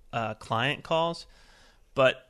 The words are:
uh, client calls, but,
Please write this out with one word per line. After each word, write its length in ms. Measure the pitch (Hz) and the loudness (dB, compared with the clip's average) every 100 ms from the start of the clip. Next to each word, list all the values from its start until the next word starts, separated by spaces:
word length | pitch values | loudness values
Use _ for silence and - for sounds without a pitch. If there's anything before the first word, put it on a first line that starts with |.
| - | -10
uh, 200 | 123 110 110 | -6 -4 -6
client 480 | - 113 131 143 | -4 0 0 -2
calls, 420 | - 165 170 170 - - - - - - _ 135 | -2 0 0 -4 -14 -20 -20 -20 -20 -20 _ 4
but, 320 | 127 - | 4 2